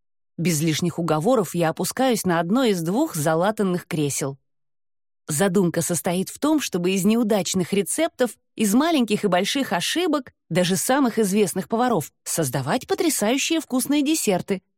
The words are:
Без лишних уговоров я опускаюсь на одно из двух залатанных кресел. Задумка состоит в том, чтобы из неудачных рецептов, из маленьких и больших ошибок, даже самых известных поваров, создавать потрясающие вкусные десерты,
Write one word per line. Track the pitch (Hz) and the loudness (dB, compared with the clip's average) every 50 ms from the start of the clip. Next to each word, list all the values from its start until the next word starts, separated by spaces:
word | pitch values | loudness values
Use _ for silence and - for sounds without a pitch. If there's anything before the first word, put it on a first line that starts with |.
| _ _ _ _ _ _ _ - | _ _ _ _ _ _ _ -4
Без | 165 180 165 143 | -2 0 0 2
лишних | 160 160 156 - 180 170 - - | 0 0 0 0 -2 -2 -2 -2
уговоров | 170 165 156 156 156 226 262 233 180 - - | -2 0 0 0 2 2 2 2 2 0 -2
я | 175 165 160 | 0 0 0
опускаюсь | - - 202 - - - 262 262 233 196 - | 0 -2 -4 -6 -2 0 0 2 2 0 0
на | 185 170 165 | 0 0 2
одно | 170 170 214 262 269 | 2 2 2 2 2
из | 226 196 175 165 | 2 2 0 0
двух | 165 196 247 320 311 - | -2 0 0 0 0 -2
залатанных | 160 143 165 160 165 180 208 220 - 208 190 175 175 - - | -2 0 0 2 2 2 0 0 0 -2 -2 -2 -4 -4 -6
кресел. | - 156 147 143 - - 156 135 139 - _ _ _ _ _ _ _ _ _ _ _ _ _ _ _ _ _ - | -4 -2 -2 -2 -2 -4 -4 -6 -6 -10 _ _ _ _ _ _ _ _ _ _ _ _ _ _ _ _ _ -6
Задумка | 156 139 196 202 175 202 180 170 - 170 | -2 0 2 2 4 4 2 2 0 0
состоит | 160 - 175 - - 190 170 185 190 - | -2 -2 -2 -2 -2 -2 -2 -2 -4 -4
в | - - | -6 -4
том, | - 294 311 294 | 0 2 2 2
чтобы | - - - 175 175 185 | 0 -2 -4 -2 0 0
из | 190 196 170 | 0 2 2
неудачных | 208 220 233 247 202 220 196 185 - - 190 175 - - | 2 2 2 2 2 2 0 0 0 -2 -2 -2 0 0
рецептов, | 202 202 - - - 320 339 _ - 254 233 - _ _ _ _ | -2 -2 -2 -2 -2 -2 -2 _ -2 -2 -2 -2 _ _ _ _
из | - 220 202 202 | -4 -2 2 2
маленьких | 254 302 339 339 277 240 208 208 - - | 2 2 4 2 2 2 0 0 0 0
и | 202 | 2
больших | 180 180 202 - - 277 262 - | 2 2 0 0 -2 -2 -2 -2
ошибок, | 196 175 - - - 311 359 349 294 294 254 - _ _ _ - | -2 -2 -2 -2 -2 -2 0 0 0 -2 -4 -6 _ _ _ -4
даже | 165 185 180 165 190 | 0 0 2 2 0
самых | - - - 262 294 277 233 - 226 | -2 0 0 2 2 2 2 2 0
известных | 220 185 190 214 208 175 - 185 180 - | 0 2 2 2 2 2 0 -4 -6 -4
поваров, | 226 220 247 254 226 170 143 - _ _ - | -2 0 0 2 0 0 -2 -4 _ _ -10
создавать | - - - 156 131 127 143 123 131 190 254 - | -6 -2 -2 -2 -2 -2 -4 -2 -2 -2 -2 -2
потрясающие | - 381 - 381 320 - - 208 214 262 277 - - 330 320 | -4 -4 0 0 0 0 0 0 0 0 0 0 0 -2 -2
вкусные | - - 247 262 247 - 285 302 277 | -2 -2 -4 -4 0 0 0 0 2
десерты, | 285 320 320 - 214 185 170 - - 202 185 _ _ _ | 0 0 0 0 0 0 0 0 -2 -4 -6 _ _ _